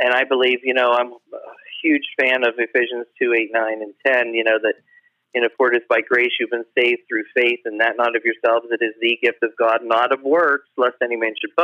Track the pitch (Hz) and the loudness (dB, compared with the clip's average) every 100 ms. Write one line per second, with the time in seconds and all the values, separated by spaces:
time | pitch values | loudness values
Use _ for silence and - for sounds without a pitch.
0 | 123 123 131 135 127 123 131 127 123 120 | 2 0 0 2 2 0 -2 0 2 2
1 | 123 120 _ - - - - - 160 147 | 0 -8 _ -18 -16 -20 -20 -6 0 0
2 | 139 - 131 127 120 117 117 131 117 120 | -2 -2 0 2 0 0 -2 0 0 -4
3 | 117 - 123 117 110 113 110 110 107 - | -8 -4 0 0 0 -2 -2 -4 -8 -4
4 | 139 127 117 113 110 110 110 - _ - | 0 0 0 0 2 2 2 -2 _ -20
5 | _ _ _ 127 117 - 127 120 - 113 | _ _ _ -2 -2 2 2 2 0 -2
6 | 110 123 120 - 117 120 113 - 123 120 | 0 0 0 -2 -4 -6 -4 0 0 0
7 | - 113 104 131 120 120 117 107 113 110 | -4 -6 -4 0 0 0 -6 -2 -2 0
8 | 120 117 117 113 120 117 117 113 113 110 | 0 0 -2 -2 2 2 0 -4 -4 -2
9 | 117 117 120 113 117 - 113 113 117 113 | -4 0 -2 -2 -4 0 0 0 0 0
10 | 123 135 135 165 160 143 _ - 123 - | 0 -2 0 2 2 0 _ -2 -2 0
11 | 120 117 113 107 107 - | -4 -2 -4 -4 -8 0